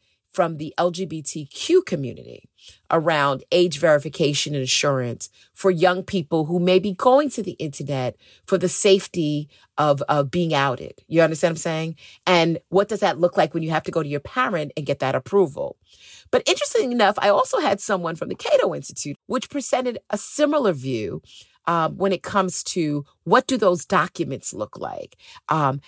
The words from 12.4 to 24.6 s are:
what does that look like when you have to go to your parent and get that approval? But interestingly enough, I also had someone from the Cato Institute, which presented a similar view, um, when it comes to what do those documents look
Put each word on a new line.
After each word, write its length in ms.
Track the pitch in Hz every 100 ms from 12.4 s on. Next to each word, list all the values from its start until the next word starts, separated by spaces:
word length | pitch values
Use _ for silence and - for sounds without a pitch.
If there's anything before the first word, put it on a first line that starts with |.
| 165 160 -
what 200 | 185 202
does 120 | 208
that 180 | 190 156
look 180 | 175 190
like 160 | 160
when 100 | 170
you 80 | 160
have 120 | 156
to 80 | -
go 120 | 165
to 60 | 147
your 100 | 143
parent 520 | - - 254 175 151 -
and 100 | 143
get 140 | 139
that 160 | 131 135
approval? 640 | - 202 165 143 - - _ _ - - _
But 120 | 247 -
interestingly 440 | 370 571 466 269
enough, 260 | 240 202 214
I 100 | 220
also 300 | 202 494 480
had 200 | 294 208
someone 360 | - 190 165 165
from 140 | -
the 60 | -
Cato 380 | - 587 196
Institute, 440 | 143 - - 147 143 -
which 220 | 247 -
presented 500 | 285 - 247 254 226 -
a 80 | 208
similar 560 | - - 294 302 226
view, 480 | 147 135 117 98 82 - - - _ -
um, 300 | 170 160 147
when 140 | 196
it 120 | 185
comes 400 | - 202 185 -
to 420 | - 180 156 147 143 _
what 240 | - 233 -
do 100 | 254
those 280 | 202 175 -
documents 680 | 185 175 - 139 131 -
look 240 | 98